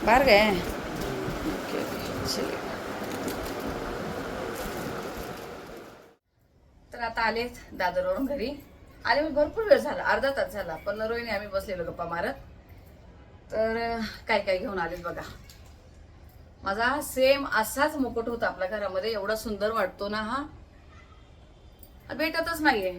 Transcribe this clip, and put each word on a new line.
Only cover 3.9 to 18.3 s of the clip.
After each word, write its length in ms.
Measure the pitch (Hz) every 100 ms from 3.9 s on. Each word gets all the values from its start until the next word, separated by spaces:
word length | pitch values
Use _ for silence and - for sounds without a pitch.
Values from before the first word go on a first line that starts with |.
| - - - - - - - - - - - - - - - - - - - - - - _ _ _ _ _ - - -
तर 60 | 240
आता 240 | 233 233
आलेत 280 | 226 220 247 - -
दादरवरून 540 | - 185 180 185 190 262
घरी. 240 | 285 233 294 - - - -
आले 160 | 226 254
मी 80 | 311
भरपूर 360 | 277 302 415
वेळ 140 | 427 262
झाला, 240 | 254 -
अर्धा 280 | - 208 277
तास 220 | 277 190
झाला. 220 | 208 175 160
पण 260 | - 208
रोहिणी 280 | 220 233 233
आम्ही 180 | 202 208
बसलेलो 360 | 190 190 185
गप्पा 200 | 170 -
मारत. 300 | 170 170 214 269 - - - - - - - - - - -
तर, 240 | 220 220 226
अ, 240 | 233 233 214 - -
काय 120 | 220
काय 180 | 202 185
घेऊन 200 | 220 190
आलेत 200 | 165 175
बघा. 240 | 175 147 - - - - - - - - - - - - - -
माझा 380 | 190 202 240 285
सेम 440 | 285 262 262 277 269
असाच 500 | 214 220 262 302 302
मुकुट 320 | 247 226
होता 180 | 226